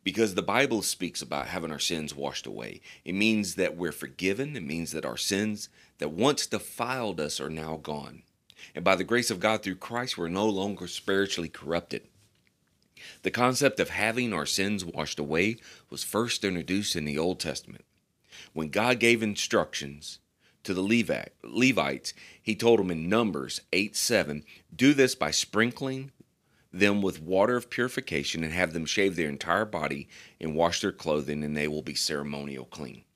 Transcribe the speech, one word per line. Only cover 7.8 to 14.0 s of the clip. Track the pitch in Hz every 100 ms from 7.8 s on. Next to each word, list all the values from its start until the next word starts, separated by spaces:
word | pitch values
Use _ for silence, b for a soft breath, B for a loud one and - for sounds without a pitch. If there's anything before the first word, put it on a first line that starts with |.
| 76 73 69 - _ _ _ B B -
And |
by | 87 92
the | 95
grace | 120 117
of | 95
God | 107 110
through | 98 92
Christ, | - 120 127 -
we're | 85
no | 92 110
longer | 98 101 92 87
spiritually | - - 98 98 - 82
corrupted. | - 71 85 - - - _ _ _ _ _ _ _ _ - B B
The | 95
concept | 113 123 127 139 -
of | 87
having | -